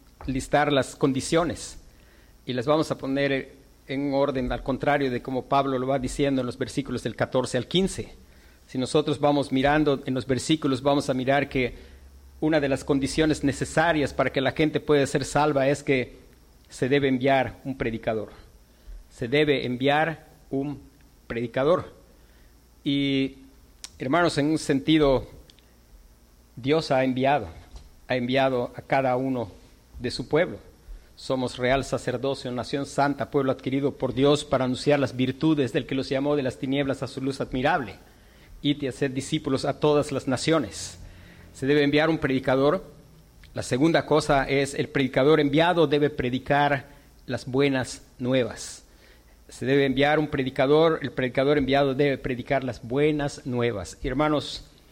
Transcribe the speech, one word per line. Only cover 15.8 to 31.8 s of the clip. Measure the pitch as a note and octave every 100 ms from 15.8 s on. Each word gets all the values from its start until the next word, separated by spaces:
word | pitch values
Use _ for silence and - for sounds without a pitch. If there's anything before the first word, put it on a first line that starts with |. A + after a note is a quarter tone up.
que | - C3 A#2+ - - _ _ _ -
se | - B2+
debe | C#3+ C3+
enviar | B2+ C3+ C3+ A#2 - C#3
un | C3
predicador. | B2 A2+ A#2+ A2 G#2 - - - _ _ - - -
Se | - A#2+
debe | D3 D3+ C3+ B2
enviar | B2 C3+ D3 E3 D3+ - - -
un | C3+ C#3+ C3 - _ _ _ -
predicador. | A#2 A#2+ C3 C#3+ F3 - - - - - - - _ _ _
Y, | D3+ C#3 C#3 C3+ C3+ - - - - - - -
hermanos, | B2+ E3 E3+ D3+
en | D3
un | D#3
sentido, | - C#3 C3+ D#3 C#3+ B2+ - - - - _ _ _ - - _ _ _ _ -
Dios | B2+ D#3 -
ha | C3
enviado, | C3 B2+ C3 C#3+ F#2+ - - - - - -
ha | B2+
enviado | B2 C3 C3+ B2+ B2 -
a |
cada | - C#3 C3 B2+
uno | C3+ B2+ A2 - - - _ -
de | A#2+
su | - B2+
pueblo. | D3+ F3 G2+ - - - - - -
Somos | - C3 B2+ -
real | B2 C3+